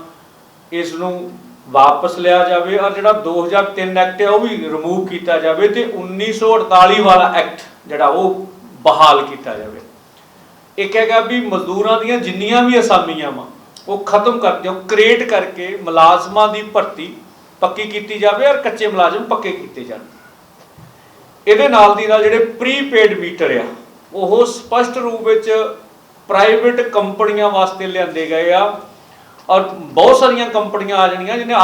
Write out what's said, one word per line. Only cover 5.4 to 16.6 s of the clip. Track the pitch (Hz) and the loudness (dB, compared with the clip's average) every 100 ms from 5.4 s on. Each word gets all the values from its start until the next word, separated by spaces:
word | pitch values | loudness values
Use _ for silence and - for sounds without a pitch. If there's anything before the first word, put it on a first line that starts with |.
| 160 160 208 | 0 0 0
ਤੇ | 226 226 | 0 -4
ਉੱਨੀ | 190 180 190 220 | -6 -8 -6 -6
ਸੌ | 214 220 220 | -2 2 2
ਅੜਤਾਲੀ | - 185 185 208 | 4 6 6 6
ਵਾਲਾ | 196 180 180 175 | 6 6 4 0
ਐਕਟ | - - - - 147 | -4 -6 -20 -20 -10
ਜਿਹੜਾ | 147 147 | -2 0
ਉਹ | 165 190 185 - - - - | 2 0 -2 -10 -18 -20 -4
ਬਹਾਲ | 156 156 151 139 139 | 0 4 4 4 0
ਕੀਤਾ | 135 127 107 | -10 -12 -12
ਜਾਵੇ। | 107 113 113 _ _ _ _ _ - _ _ - | -12 -16 -20 _ _ _ _ _ -20 _ _ -8
ਇੱਕ | 196 220 | -4 0
ਹੈਗਾ | 226 226 | 2 2
ਵੀ | 226 247 | 0 -4
ਮਜ਼ਦੂਰਾਂ | 214 185 170 196 214 226 | -4 -6 -4 -4 0 0
ਦੀਆਂ | 226 240 | 0 -4
ਜਿੰਨੀਆਂ | 180 190 208 240 | -4 -6 0 2
ਵੀ | 247 247 | 4 2
ਅਸਾਮੀਆਂ | - 185 165 156 143 | 2 2 0 -6 -8
ਵਾ, | 123 - - - - - | -10 -14 -20 -20 -16 -10
ਉਹ | 196 | -8
ਖਤਮ | - 208 226 226 | -2 0 0 0
ਕਰ | 190 - | -2 -2
ਦਿਓ, | 185 185 185 | -6 -8 -4
ਕ੍ਰੀਏਟ | 208 220 233 240 | 2 4 2 0
ਕਰਕੇ | 202 180 180 185 196 | -2 -4 -8 -10 -10
ਮੁਲਾਜ਼ਮਾਂ | 165 165 160 180 185 202 214 | -2 4 4 4 0 0 0
ਦੀ | 214 | 0